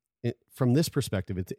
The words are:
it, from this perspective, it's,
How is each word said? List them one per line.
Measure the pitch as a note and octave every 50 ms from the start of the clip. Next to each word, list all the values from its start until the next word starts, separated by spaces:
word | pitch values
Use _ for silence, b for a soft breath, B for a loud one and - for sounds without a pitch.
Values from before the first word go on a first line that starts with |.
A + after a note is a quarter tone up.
| _ _ _ _ -
it, | A#2+ - - _ _ _
from | - C3+ B2 A#2+
this | C#3+ E3+ -
perspective, | - D3 B2+ - - G2 F2+ - G2 F2+
it's, | F#2 - -